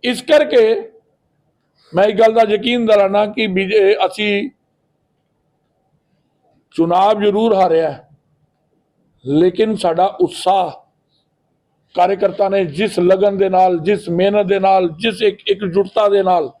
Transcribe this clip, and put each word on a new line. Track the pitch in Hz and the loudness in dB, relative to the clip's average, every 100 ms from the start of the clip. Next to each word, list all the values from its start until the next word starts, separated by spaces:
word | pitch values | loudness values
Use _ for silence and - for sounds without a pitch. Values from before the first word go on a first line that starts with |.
ਇਸ | 240 247 | -4 -6
ਕਰਕੇ | - 302 302 247 220 226 - _ _ _ _ _ _ _ _ _ _ | 2 2 4 2 2 0 -4 _ _ _ _ _ _ _ _ _ _
ਮੈਂ | 160 | 0
ਇੱਕ | 208 208 | 0 4
ਗੱਲ | 226 | 2
ਦਾ | 226 220 | 4 2
ਯਕੀਨ | 208 233 247 226 | 0 -2 -2 2
ਦਿਲਾਨਾ | 214 196 202 208 | 2 2 0 -2
ਕਿ | 214 220 | -2 -4
ਬੀਜੇ, | 185 190 214 196 208 185 | -2 -2 2 2 2 -2
ਅਸੀਂ | - 208 202 233 _ _ _ _ _ _ _ _ _ _ _ _ _ _ _ _ _ _ _ _ _ _ | -2 -4 -4 -6 _ _ _ _ _ _ _ _ _ _ _ _ _ _ _ _ _ _ _ _ _ _
ਚੁਣਾਵ | - 170 175 196 208 | -4 0 2 2 2
ਜ਼ਰੂਰ | 208 202 226 196 | 0 0 0 2
ਹਾਰਿਆ, | 180 165 160 135 _ _ _ _ _ _ _ _ _ _ _ _ 127 | 2 2 -2 -6 _ _ _ _ _ _ _ _ _ _ _ _ -4
ਲੇਕਿਨ | 147 180 180 220 214 | 2 2 0 -2 -2
ਸਾਡਾ | 180 165 190 | -2 0 -2
ਉਤਸ਼ਾਹ, | - 175 - - 196 175 - _ _ _ _ _ _ _ _ _ _ _ - | 0 -4 -2 -2 0 -2 -8 _ _ _ _ _ _ _ _ _ _ _ -2
ਕਾਰਜਕਰਤਾ | 180 190 196 185 196 | -2 0 -2 -2 -2
ਨੇ | 196 180 | 0 -4
ਜਿਸ | 143 208 180 | -4 -4 0
ਲਗਨ | 180 190 202 196 | 0 2 0 0
ਦੇ | 196 | 0
ਨਾਲ, | 185 185 175 | 2 2 0
ਜਿਸ | 156 208 - | -2 -4 -2
ਮਿਹਨਤ | 170 190 208 190 | -2 0 0 0
ਦੇ | 196 | 0
ਨਾਲ, | 190 190 180 | 2 2 0
ਜਿਸ | 160 226 196 | -4 -6 -2
ਇੱਕ, | 214 196 - | -2 -4 -6
ਇਕਜੁੱਟਤਾ | 196 202 170 196 - 208 | -4 -2 -2 -2 0 0
ਦੇ | 202 | 2
ਨਾਲ | 185 180 143 - | 0 0 -2 -10